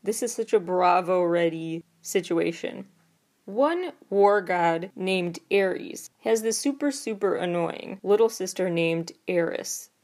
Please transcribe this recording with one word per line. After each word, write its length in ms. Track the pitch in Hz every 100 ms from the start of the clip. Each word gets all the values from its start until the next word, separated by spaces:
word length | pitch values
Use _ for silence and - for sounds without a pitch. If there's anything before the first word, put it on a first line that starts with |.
This 220 | - 220
is 80 | 240
such 220 | - 226
a 80 | 214
Bravo 600 | 175 180 180 180 180 185
ready 600 | 175 170 170 160 160 165 - _
situation. 840 | - 196 175 170 170 170 - - 196 _ _ _ _ _
One 480 | - 208 285 339 359 - -
war 300 | 196 202 208
god 520 | 180 180 170 165 185 -
named 440 | 185 190 175 170 _
Ares 580 | 202 190 - - - - _
has 200 | 226 226
this 160 | 220 220
super, 320 | 285 269 285
super 460 | 277 - 208 202 -
annoying 640 | 180 175 165 - - 196
little 280 | 185 208 226
sister 400 | 233 185 - 185
named 420 | 170 165 165 165 - -
Eris. 640 | 175 165 - - - - _